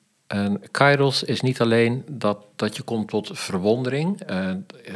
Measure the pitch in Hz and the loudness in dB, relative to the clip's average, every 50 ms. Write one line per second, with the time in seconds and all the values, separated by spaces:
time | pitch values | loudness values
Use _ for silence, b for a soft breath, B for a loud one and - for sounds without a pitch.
0 | _ _ _ _ _ - - 101 101 101 101 98 - - - - 143 143 143 139 | _ _ _ _ _ -6 -4 -2 0 0 -2 -2 -4 -4 2 4 6 6 6 6
1 | 139 139 131 - - - 113 - - 131 127 - 120 117 113 117 117 117 120 131 | 4 2 2 0 -2 -2 -2 0 0 0 2 2 2 4 4 4 4 2 0 -2
2 | - - 143 113 107 104 101 - - - _ - 110 104 - - - - 117 110 | -6 -8 -8 -2 -2 -2 -2 -2 -8 -14 _ -4 -4 -4 -4 -6 -6 -4 -4 -4
3 | 104 - - 107 98 - - - - - 98 92 90 104 113 127 131 127 131 143 | -2 -2 -2 -4 -4 -4 -10 -10 -8 -4 -2 0 2 2 2 2 2 -2 0 0
4 | 160 180 202 - - - 98 92 95 92 92 92 - - - - - - 95 | 0 -2 -2 -4 -6 -4 -4 -2 -2 -2 -4 -4 -8 -12 -16 -18 -16 -14 -12